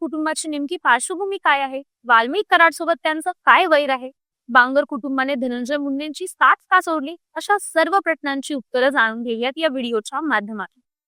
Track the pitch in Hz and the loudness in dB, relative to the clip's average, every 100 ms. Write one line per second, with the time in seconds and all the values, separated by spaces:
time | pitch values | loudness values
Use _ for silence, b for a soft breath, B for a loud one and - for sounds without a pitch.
0 | 320 311 311 311 320 294 285 359 285 247 | -2 -4 -4 -4 -6 -6 -6 -2 2 2
1 | - 339 392 392 339 277 269 269 277 _ | 0 -6 -6 -2 0 0 0 -8 -12 _
2 | 233 226 233 349 427 359 330 320 320 339 | 2 4 4 -2 2 4 4 2 -2 -2
3 | 320 311 339 359 - 247 359 302 285 262 | -2 -4 -6 -2 4 6 6 2 2 -2
4 | 254 - _ _ - 247 247 269 294 285 | -6 -16 _ _ 0 4 4 2 0 -4
5 | 277 269 262 285 254 240 240 294 285 277 | -4 -2 -2 -2 -4 -4 -4 -4 -2 -4
6 | 302 285 370 - 269 349 - 370 359 320 | -6 -8 -10 2 2 2 2 0 2 -2
7 | 277 339 _ 320 - 403 - 320 320 392 | -4 -10 _ -8 -2 -2 0 0 2 2
8 | 339 320 285 277 262 285 - 254 262 269 | 0 -2 -4 -4 -4 -8 -4 0 2 4
9 | 226 226 240 226 247 294 320 262 240 226 | 0 0 -4 -2 -4 -2 -2 -2 -2 -4
10 | 214 269 311 220 208 214 185 _ _ _ | -4 -6 -2 -2 -2 -8 -12 _ _ _